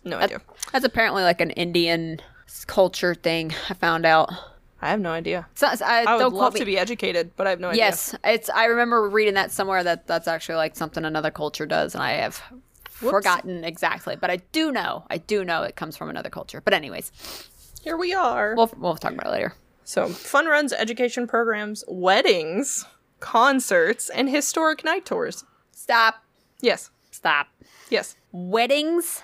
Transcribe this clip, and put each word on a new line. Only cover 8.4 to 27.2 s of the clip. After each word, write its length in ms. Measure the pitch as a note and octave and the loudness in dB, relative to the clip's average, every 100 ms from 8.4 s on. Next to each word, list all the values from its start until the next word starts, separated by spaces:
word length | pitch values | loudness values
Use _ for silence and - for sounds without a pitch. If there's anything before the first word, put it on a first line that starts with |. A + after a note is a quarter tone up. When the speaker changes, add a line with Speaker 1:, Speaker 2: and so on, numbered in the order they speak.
| - | 0
Speaker 2:
I 160 | - A3+ | 2 4
remember 420 | A#3 A#3+ A#3 G#3 | 4 4 2 2
reading 240 | G#3 G#3+ | 2 2
that 160 | G3 F#3+ | 2 0
somewhere 320 | - F#3+ F#3+ | -2 0 0
that 220 | F3 E3+ - | 0 -2 -2
that's 220 | E3+ E3+ | -4 -2
actually, 280 | E3 - D#3+ | -6 -4 -2
like, 200 | D#3+ - | -2 -4
something 280 | D#3+ - | -6 -4
another 260 | D#3 D#3 D3+ | -4 -2 -4
culture 360 | D3+ D3+ - D#3+ | -4 -6 -6 -2
does, 280 | D#3+ D3+ | 0 0
and 80 | - | -2
I 100 | C3+ | -2
have 260 | C#3+ A#2 - - B3+ _ _ - - | -2 -4 -6 -18 -20 _ _ -20 -6
Speaker 1:
Whoops. 100 | A#3+ | 0
Speaker 2:
forgotten 540 | G3+ G3 F3+ - F3 | 2 2 0 -2 -8
exactly, 500 | E3 E3+ E3+ F3+ F3 D#3+ | -8 -2 -2 -2 -6 -4
but 140 | F3+ | -4
I 60 | F3+ _ | -4 _
do 180 | D#4 D#4+ | -2 -2
know, 320 | B3 F3 - - | -2 -4 -6 -8
I 80 | F3 | -10
do 260 | - G#3 | -2 -2
know 180 | F3+ E3 | 0 -2
it 120 | - - | -4 -8
comes 200 | D#3+ - | -12 -10
from 120 | D#3+ | -10
another 200 | D3+ - | -10 -10
culture. 320 | - - - | -12 -14 -6
But 80 | F#3 | 0
anyways. 380 | F#3 C#3+ F2+ - - - - - - - - | 0 -2 -12 -14 -18 -16 -16 -18 -20 -20 -16
Speaker 1:
Here 140 | D#4+ E4 | -8 -4
we 160 | F4+ | -2
are. 400 | F#4+ C4+ A#3+ G#3 A3+ | 0 0 0 0 2
Speaker 2:
We'll, 140 | A3+ - | 2 2
we'll 180 | F3 D#3+ | -4 -2
talk 160 | - | -4
about 140 | - - | -6 -4
it 40 | |
later. 220 | - - - _ _ | -4 -4 -8 _ _
Speaker 1:
So, 240 | - - - | -4 -2 -2
fun 380 | F3 - C#4 D#4+ | -6 0 0 4
runs, 260 | D4 C#4+ | 2 2
education 540 | - A3 A#3 B3 B3 A#3+ | -2 -4 -2 -2 -2 -2
programs, 580 | A#3 A#3 G#3+ G#3 G#3+ - | 0 0 -2 -6 -10 -10
weddings, 960 | F#3 F#3 G3+ - F#3 D#3 F#3 C4+ - - _ _ _ | 0 4 4 6 2 0 -4 -4 -6 -10 _ _ _
concerts, 880 | - A3+ C4 C4+ - F3+ E3 A#3+ - | 0 4 6 4 2 2 4 0 -4
and 180 | - C4+ | -2 0
historic 560 | C#4+ C#4+ - D#4+ D#4 | 0 0 0 0 0
night 200 | D#4+ F4+ - | -2 -2 -2
tours. 380 | F3+ E3 - - _ _ | -4 -4 -6 -18 _ _
Speaker 2:
Stop. 500 | - - A#3 A3+ - _ _ _ _ | -20 0 4 4 2 _ _ _ _
Speaker 1:
Yes. 300 | A#3+ F3 - _ _ | 0 0 -4 _ _
Speaker 2:
Stop. 380 | - | -6